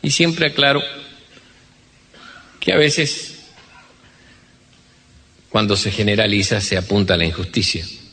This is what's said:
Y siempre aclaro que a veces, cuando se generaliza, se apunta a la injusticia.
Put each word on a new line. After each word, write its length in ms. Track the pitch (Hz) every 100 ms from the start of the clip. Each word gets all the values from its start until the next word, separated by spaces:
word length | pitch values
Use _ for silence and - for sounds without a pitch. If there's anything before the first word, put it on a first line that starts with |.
Y 100 | 151
siempre 360 | - 170 165 156
aclaro 340 | 139 139 143 - - - - - - - - - _ _ _ _ - - - - -
que 120 | -
a 60 | 180
veces, 640 | 151 143 143 - - - - - - - - - - _ - - _ _ _ _ _ _ _ - _ _ _
cuando 260 | 110 104 101
se 160 | 107
generaliza, 680 | 95 104 104 107 104 98 107
se 160 | 98 95
apunta 380 | 90 101 92 87
a 20 |
la 80 | 82
injusticia. 580 | 80 92 - - 82 82 - -